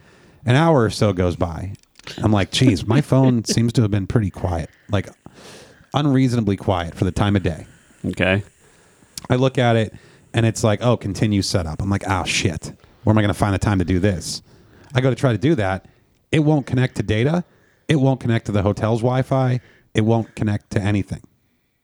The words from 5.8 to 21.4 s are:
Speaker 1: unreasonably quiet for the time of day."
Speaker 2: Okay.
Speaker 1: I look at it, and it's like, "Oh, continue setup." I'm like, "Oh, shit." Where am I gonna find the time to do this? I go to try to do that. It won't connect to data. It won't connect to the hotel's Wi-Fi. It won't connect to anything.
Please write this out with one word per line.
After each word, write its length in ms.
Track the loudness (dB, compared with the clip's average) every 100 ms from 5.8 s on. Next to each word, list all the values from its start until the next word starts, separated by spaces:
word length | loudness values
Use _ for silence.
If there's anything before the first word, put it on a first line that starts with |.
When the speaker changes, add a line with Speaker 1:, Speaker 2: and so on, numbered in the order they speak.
| _
Speaker 1:
unreasonably 640 | -2 2 2 2 0 0 -2
quiet 380 | 0 -2 -2 -2
for 100 | -2
the 60 |
time 240 | 0 2 2
of 80 |
day." 220 | 0 -6 -12 -20 _ _ -8
Speaker 2:
Okay. 380 | -2 0 0 -2 _ _ _ _ _ _ -12 -4
Speaker 1:
I 60 | 0
look 220 | 0 2
at 180 | 2 2
it, 180 | 0 -6 -20 -20 _
and 120 | 0 0
it's 180 | 2
like, 180 | 0 0
"Oh, 160 | 0 0
continue 440 | -2 -2 0 0
setup." 400 | 0 -2 -4 -6
I'm 80 | -2
like, 140 | -2 -2
"Oh, 160 | -2
shit." 500 | -2 -2 -2 -4 -10 -16 _ _
Where 100 | 0
am 40 | 2
I 40 |
gonna 120 | 2
find 200 | 0 0
the 60 | 0
time 200 | 0 0
to 60 | 0
do 140 | 0
this? 420 | 0 -2 -6 -12 -14 -20 _ -20 -6
I 80 | -2
go 80 | 0
to 60 | 0
try 160 | 0
to 60 | 0
do 180 | 0 0
that. 320 | 0 -4 -8 _ _ _ -4
It 80 | 0
won't 260 | 2 0 0
connect 300 | 0 0 -2
to 80 |
data. 400 | -2 0 0 0 -4 _ _ _ -2
It 80 | 0
won't 220 | 2 0
connect 260 | 0 -2 0
to 40 |
the 100 | 0
hotel's 380 | 0 0 0 0
Wi-Fi. 580 | 0 0 0 0 0 -2 -6 _ _
It 80 | 0
won't 340 | 2 2 0 -4
connect 340 | -4 -4 -4
to 100 | -4
anything. 400 | 0 -2 -2 -8 -14 _